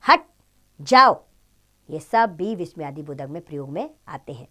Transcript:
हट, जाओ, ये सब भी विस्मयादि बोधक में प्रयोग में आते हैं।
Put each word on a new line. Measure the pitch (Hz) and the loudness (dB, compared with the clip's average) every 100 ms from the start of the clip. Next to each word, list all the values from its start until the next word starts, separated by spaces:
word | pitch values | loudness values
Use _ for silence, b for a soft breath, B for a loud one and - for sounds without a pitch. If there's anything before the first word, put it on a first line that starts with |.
| - | 4
हट, | 294 - _ _ _ _ _ | 2 2 _ _ _ _ _
जाओ, | 147 254 262 175 _ _ _ _ _ _ _ | 4 6 8 4 _ _ _ _ _ _ _
ये | 151 | -14
सब | - 226 226 | -2 0 0
भी | 165 190 | -2 -6
विस्मयादि | 214 175 - 147 143 | -6 -10 -10 -14 -12
बोधक | 147 139 139 | -14 -12 -12
में | 160 | -14
प्रयोग | 170 147 135 | -12 -14 -10
में | 151 294 311 - | -10 -12 _ -20
आते | 147 - | -18 -16
हैं। | 127 131 | -18 -20